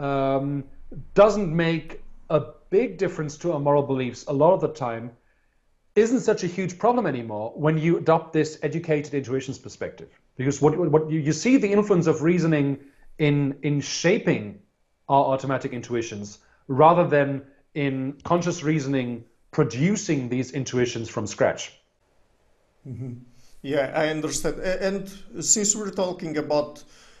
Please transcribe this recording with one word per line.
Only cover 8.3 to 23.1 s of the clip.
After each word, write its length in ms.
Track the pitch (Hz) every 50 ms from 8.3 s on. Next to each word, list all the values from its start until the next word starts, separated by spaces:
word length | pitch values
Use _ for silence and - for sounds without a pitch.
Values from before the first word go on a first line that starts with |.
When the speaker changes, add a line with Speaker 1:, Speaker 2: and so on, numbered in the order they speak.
| -
Speaker 1:
this 240 | 156 151 156 - - -
educated 500 | 151 135 165 165 - 156 147 143 - -
intuitions 460 | 143 131 113 131 131 131 135 131 -
perspective. 500 | - 104 - - 98 - - - - - _ _ _ _ _ -
Because 240 | 127 139 139 -
what, 160 | 139 156 151 165
what 320 | 175 156 143 156 156 156
you, 80 | 156 160
you 140 | 139 147 156
see 240 | 156 - 233 262 269
the 140 | - 196
influence 360 | 202 208 208 208 202 175 165 165
of 140 | 147 -
reasoning 560 | 139 165 180 180 160 165 160 147 143 139 139 135 - - _ _ - - - -
in, 380 | 160 147 143 143 143 135 139 -
in 200 | - 151 147 143
shaping 800 | 131 - - - - 170 202 233 - 185 143 113 107 104 95 - _ _ _ _ _ _ _ _ _ -
our 140 | 135 139 139
automatic 480 | 135 135 131 - 131 135 127 - 135 127
intuitions 640 | 120 110 - 120 117 113 - 110 101 101 101 - - _ _ _ _ _ -
rather 380 | 139 127 151 160 170 170 170 139
than 360 | 143 147 139 139 139 135 - - _ _ _ _ -
in 400 | 160 143 139 135 131 131 131 143 - -
conscious 400 | - 175 175 170 175 165 - 135
reasoning 600 | 151 160 156 131 135 139 135 123 120 120 113 117 _ _ _ _ _
producing 800 | - - 151 151 - 123 143 185 214 214 - - 160 139 127 120
these 220 | 123 123 127 -
intuitions 580 | - 147 131 - - 127 123 120 - 117 113 -
from 180 | - 120 107 101
scratch. 460 | - - 127 95 - - - - - _ _ _ _ _ _ _ _ _ _ _ _ _ _ _ _ _ _ _ _ _ - 139
Speaker 2:
Mm-hmm. 260 | 123 - 131 131